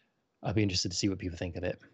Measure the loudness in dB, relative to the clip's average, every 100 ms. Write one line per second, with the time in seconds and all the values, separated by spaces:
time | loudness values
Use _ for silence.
0 | _ _ _ _ 0 4 4 2 -2 0
1 | 0 0 -4 -4 -6 -2 -4 -4 -10